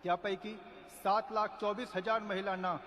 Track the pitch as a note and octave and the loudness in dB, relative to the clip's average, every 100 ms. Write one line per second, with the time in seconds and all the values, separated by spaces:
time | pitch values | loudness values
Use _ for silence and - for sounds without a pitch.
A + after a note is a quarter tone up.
0 | F3 F3 G#3 F#3+ G#3+ G#3+ - - - - | 2 2 2 -2 -4 -10 -14 -16 -18 -2
1 | G3+ G#3 A3 A3 G#3+ - G#3 G#3 B3 F#3 | 4 4 4 0 0 0 0 0 0 -2
2 | F#3+ A3 G#3+ F#3+ G3 F#3 F#3 E3 | 2 0 2 -2 0 0 0 0